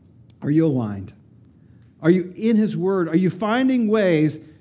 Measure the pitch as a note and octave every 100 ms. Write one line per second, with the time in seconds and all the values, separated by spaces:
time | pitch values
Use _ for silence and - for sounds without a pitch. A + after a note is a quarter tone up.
0 | - - - - C#3+ D#3 D#3+ C3 G#2+ G2+
1 | F#2 - - - - _ - - - -
2 | D#3+ F#3 F3 - A3 G#3+ G#3 D#3+ F#3 G3
3 | D#3+ E3+ F#3 - G#3+ A#3+ C4 B3+ G#3+ A3
4 | F#3 D#3 D3+ - - -